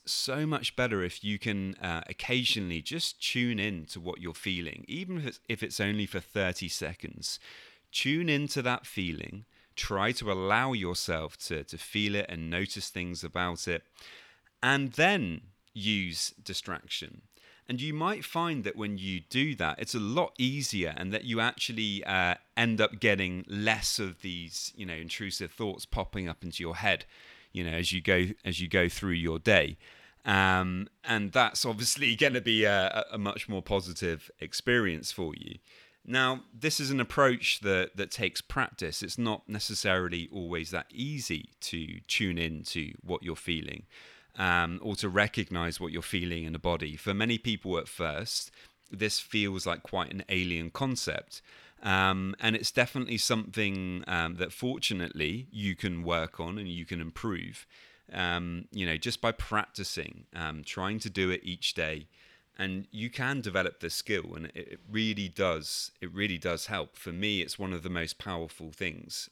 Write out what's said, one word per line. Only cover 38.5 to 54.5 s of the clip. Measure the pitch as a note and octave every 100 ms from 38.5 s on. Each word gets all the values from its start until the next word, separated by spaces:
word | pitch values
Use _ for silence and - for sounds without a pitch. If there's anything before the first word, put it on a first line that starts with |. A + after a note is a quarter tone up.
| C#3 B2 - E2 -
It's | F#2 A#2+
not | A#2 G#2+ -
necessarily | G#2 - G#2 G#2 F#2 F2+ F2 E2+
always | G2 E2+ E2+ E2
that | F2 -
easy | - C#3 D3 - D#2 - -
to | - E2+ D#2+ E2+ -
tune | - G2 E2+
in | E2 D#2 -
to | E2+ D2+ -
what | E2+ E2+
you're | E2 D#2
feeling, | - D#2+ D2 D2 - - - - - -
um, | F#2 F2 E2+ F2
or | A2 G2
to | G#2
recognize | F#2 G#2 - F#2+ F2+ E2+ D#2+
what | E2+
you're | E2
feeling | - F#2+ F2 E2
in | D#2+
the | D#2+
body. | F2+ E2 D#2 D#2
For | -
many | G2 A2+ A#2
people | B2 G#2 F#2+ E2+
at | D#2+
first, | - E2 D2+ A2+ - - - - _ -
this | G2 G#2+ -
feels | - G#2+ G2+ F#2+ F2
like | E2
quite | - F#2+ E2+
an | F#2+ F#2
alien | F#2+ F2+ E2+ E2
concept. | - C3+ B2 - - - - - - - -
Um, | G#2 F#2+ F#2+ F#2+ F#2+ G2
and | A2+ A2
it's | -
definitely | - B2 C3+ B2 A2+
something, | - A2+ G2+ A2 G2+ F#2+ F#2 F2+ -
um, | F2 E2 F2
that | F2